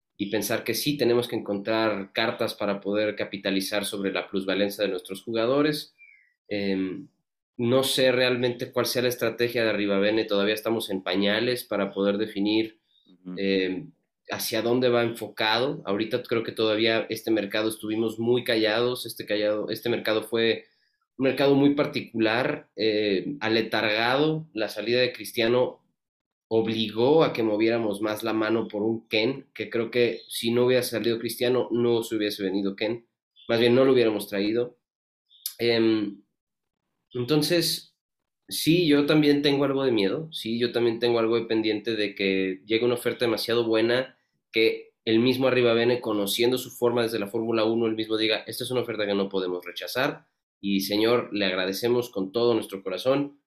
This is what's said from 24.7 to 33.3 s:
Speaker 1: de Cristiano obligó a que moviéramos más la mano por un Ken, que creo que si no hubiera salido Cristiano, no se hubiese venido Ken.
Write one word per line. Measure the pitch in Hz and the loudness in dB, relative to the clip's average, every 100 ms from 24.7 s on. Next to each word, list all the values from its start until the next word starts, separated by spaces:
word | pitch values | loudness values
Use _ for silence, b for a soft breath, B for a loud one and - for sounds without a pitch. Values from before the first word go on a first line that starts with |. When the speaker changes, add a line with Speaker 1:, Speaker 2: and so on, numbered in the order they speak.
| 107 107 123 | -4 -2 0
Speaker 1:
de | 123 | 0
Cristiano | - 101 120 113 123 127 - _ _ _ _ _ _ _ | -2 -8 -2 2 2 0 -4 _ _ _ _ _ _ _
obligó | 113 110 110 104 107 123 160 | 0 0 -2 -2 0 4 4
a | 147 | 2
que | 120 | 0
moviéramos | 110 104 113 117 107 98 | -2 2 2 2 -2 -2
más | 107 107 | -4 -4
la | 113 | -2
mano | 107 107 113 101 | -2 0 0 -2
por | 104 | -4
un | 110 113 - | -2 -4 -2
Ken, | 110 113 135 - | 0 0 -2 -10
que | - 101 | -10 -6
creo | 117 113 | -4 -2
que | 123 117 - - | 2 0 0 -8
si | - 117 | -6 0
no | 120 123 | 2 4
hubiera | 127 | 2
salido | 120 113 113 113 | 0 -2 -2 -2
Cristiano, | 117 - 123 123 - | -4 -2 0 0 0
no | 117 120 113 | 0 2 2
se | 110 110 | 0 -2
hubiese | 104 101 | -2 -2
venido | 95 98 98 98 | -2 0 -2 -2
Ken. | 110 117 - _ _ | -4 -4 -10 _ _